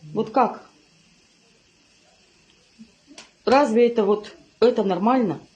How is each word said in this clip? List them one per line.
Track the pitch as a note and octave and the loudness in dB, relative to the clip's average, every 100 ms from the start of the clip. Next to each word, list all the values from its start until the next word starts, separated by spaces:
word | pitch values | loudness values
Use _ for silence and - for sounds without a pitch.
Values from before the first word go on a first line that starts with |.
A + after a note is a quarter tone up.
| D#3 | -10
Вот | D3+ A3 | -8 -4
как? | C#4 A3+ - - _ _ _ _ _ _ _ _ _ _ _ _ _ _ _ _ _ _ _ _ _ A3+ _ _ - - _ | 0 -2 -4 -20 _ _ _ _ _ _ _ _ _ _ _ _ _ _ _ _ _ _ _ _ _ -20 _ _ -20 -20 _
Разве | - C4 C#4+ A3 A#3+ | 0 2 2 2 2
это | A#3 G3 | 2 0
вот, | G#3 - - - _ | -2 -4 -20 -20 _
это | A3+ A#3+ G3 | 0 2 -2
нормально? | F3 G#3 C4 A3 D3+ - | 0 0 0 -2 -6 -12